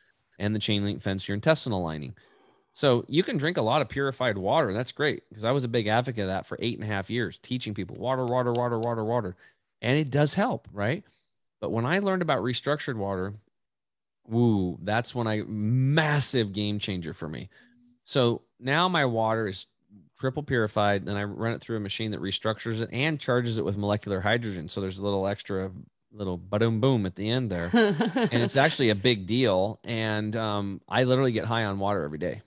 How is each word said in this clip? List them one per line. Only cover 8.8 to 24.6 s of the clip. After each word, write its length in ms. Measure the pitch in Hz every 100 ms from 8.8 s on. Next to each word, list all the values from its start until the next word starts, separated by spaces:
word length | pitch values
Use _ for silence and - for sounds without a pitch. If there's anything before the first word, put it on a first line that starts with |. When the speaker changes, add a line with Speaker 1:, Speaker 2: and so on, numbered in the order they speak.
Speaker 1:
water, 240 | 117 113
water. 320 | 107 120 98 90 - _ _ _
And 160 | 117 147
it 120 | 143
does 240 | 143 147
help, 320 | - 240 - -
right? 320 | 101 104 170 - _ _ _ _ -
But 100 | 76
when 160 | 113 123
I 140 | 185
learned 220 | 196 185
about 200 | 160 131
restructured 540 | 113 120 139 147 - 113
water, 380 | 98 95 95 104 _ _ _ _ _ _ _ _ -
woo, 520 | 117 120 104 90 -
that's 320 | 92 110 123
when 120 | 123 110
I, 160 | 107 -
massive 1080 | 107 107 127 131 151 156 147 - 127 104
game 260 | 98 104 104
changer 340 | - 92 80
for 140 | - 78
me. 200 | 69 101 - _ _ _ _
So 380 | - 139 120 117 _ _
now 300 | 127 151 185
my 160 | 170
water 440 | 131 113 110 110 107
is 180 | 95 - _ _ 101 - -
triple 240 | 131 147
purified. 640 | 147 127 107 110 101 101 95
Then 100 | 104
I 80 |
run 280 | 104 - 113
it 80 | -
through 160 | - 113
a 40 |
machine 300 | 101 - 110
that 80 | 90
restructures 600 | 92 - 110 107 117 110
it 80 | 113
and 260 | 120 151 147
charges 400 | - 123 120 113
it 60 |
with 120 | 80 101
molecular 440 | 101 104 101 95
hydrogen. 480 | 101 120 113 92